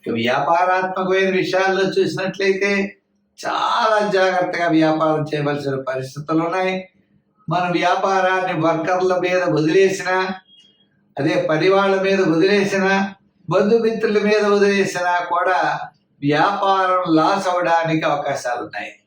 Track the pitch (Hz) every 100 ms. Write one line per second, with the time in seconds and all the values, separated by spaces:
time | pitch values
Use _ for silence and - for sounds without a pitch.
0 | - 117 113 131 - 170 180 185 185 190
1 | 185 190 190 185 160 185 190 190 190 190
2 | 170 - 190 185 196 190 202 202 196 -
3 | _ _ _ _ - - - 226 226 214
4 | 202 190 190 185 180 170 170 160 156 156
5 | 156 151 147 151 143 143 139 135 135 131
6 | 131 147 151 160 165 185 185 185 185 _
7 | _ _ _ _ - 170 180 165 175 -
8 | 202 190 185 185 180 156 165 156 160 185
9 | 190 180 180 180 175 147 156 175 190 -
10 | 180 185 190 - _ _ _ _ _ _
11 | _ - 147 175 127 156 180 196 196 190
12 | 190 190 170 165 190 202 196 196 190 196
13 | 202 - _ _ - 180 208 233 220 208
14 | 220 208 208 214 208 202 202 202 196 180
15 | 180 175 175 180 180 180 151 - - _
16 | _ _ 143 151 196 202 196 190 185 185
17 | 170 160 170 196 185 180 170 170 160 160
18 | 160 143 143 139 123 117 104 104 104 -